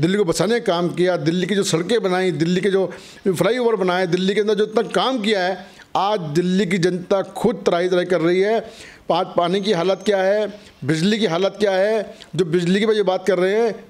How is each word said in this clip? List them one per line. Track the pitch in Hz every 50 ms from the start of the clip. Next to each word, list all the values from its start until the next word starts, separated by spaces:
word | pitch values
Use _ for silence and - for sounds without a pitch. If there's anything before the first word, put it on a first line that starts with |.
दिल्ली | 143 170 190 208
को | 208
बसाने | 165 160 - 165 208 233 233
का | 233 196 170
काम | 170 175 170
किया, | 139 - 180 180 175
दिल्ली | 165 147 160 170 180 180
की | 175 208
जो | 196 196
सड़कें | 196 - 165 180 180 240 220 190
बनाई, | 190 180 185 185 185
दिल्ली | 160 143 165 170 180 185
के | - 202
जो | 190 196 185 175 - - - - - - - 202
फ्लाईओवर | 180 139 170 196 247 254 240 233 220
बनाए, | 185 190 180 175 185 185
दिल्ली | 170 170 185 185 190 208
के | 214
अंदर | 208 214 214
जो | 190 214
इतना | - - 240 214
काम | - - 185 190 247 269 240 196
किया | 220 214 190 180
है, | 180 190 185 - - - - - - -
आज | 160 185 202 214 208
दिल्ली | 165 147 143 175 180 180 185 190 214
की | 165 185 196
जनता | 165 185 175 180 180 - 202 196 185
खुद | - - - - 220 247
त्राही | - - 208 180 170 180 180
त्राही | 185 180 175
कर | 175 185 165
रही | 156 170 180 185
है। | 190 208 226 220 185 - - - - - - - - -
पा-, | 170 170 190 185 -
पानी | 175 175 170 185 208
की | 190 214 202
हालत | 165 165 185 190 185 -
क्या | - 202 190 185
है, | 190 202 214 214 202 196 - - - - - 139
बिजली | 127 160 156 165 208 214 214
की | 226
हालत | 170 160 175 190 190 190 208
क्या | 214 196 190
है, | 185 196 214 226 214 190 - - - - - -
जो | 151 190
बिजली | 160 160 180 170 165 190 208
की | 220
वजह | 220 214 214 196
बात | 185 185 185 190
कर | 202 185 180
रहे | 180 190 202 220 233
हैं, | 220 190 - -